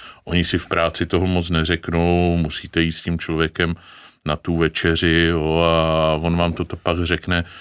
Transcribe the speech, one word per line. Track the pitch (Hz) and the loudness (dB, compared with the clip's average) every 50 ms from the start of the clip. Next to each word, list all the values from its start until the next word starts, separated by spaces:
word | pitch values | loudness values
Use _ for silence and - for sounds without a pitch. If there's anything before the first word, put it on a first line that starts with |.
| - - - - _ | -20 -20 -20 -20 _
oni | - 85 90 80 | -2 -2 0 0
si | - - 85 | 0 0 -2
v | - | -2
práci | - 82 85 82 80 - - 85 | -2 -2 0 0 0 0 -4 -4
toho | 80 95 85 95 | -2 0 0 0
moc | 92 90 87 85 82 | 2 0 0 0 0
neřeknou, | 85 80 80 85 85 82 - - 82 85 85 87 87 87 87 87 85 | 0 0 0 0 -2 -2 -2 -2 0 2 2 2 4 4 2 2 2
musíte | 85 80 73 - - - 85 - 87 82 | 2 0 -2 -4 -6 -10 -4 0 0 0
jít | 82 82 | 0 0
s | - | -4
tím | - 87 85 82 | -4 -4 -4 -4
člověkem | - - 80 78 82 80 - - 87 85 82 - - - - - - - - _ _ | -4 -4 -2 0 -2 -2 0 -2 -2 -2 -2 -6 -10 -16 -20 -20 -20 -20 -20 _ _
na | 76 76 | -6 -6
tu | - - 92 85 | -4 -2 -2 0
večeři, | 82 82 80 - - - 85 82 80 90 85 80 82 85 82 | 2 2 2 0 0 0 0 2 2 2 2 4 4 2 2
jo, | 85 80 76 78 80 82 85 85 | 2 0 0 0 2 2 2 4
a | 82 82 80 80 80 80 80 80 78 | 4 2 2 2 2 2 2 2 0
on | 78 80 85 85 | 0 0 0 0
vám | 85 85 85 82 | 2 0 0 0
to, | - 87 | -2 -6
to | - 87 | -6 -8
pak | 87 - 90 85 87 87 | -6 -4 -4 -2 -2 0
řekne, | 82 85 82 - 92 90 85 82 - - - | -2 -2 -4 -2 -2 -2 -2 -2 -4 -10 -18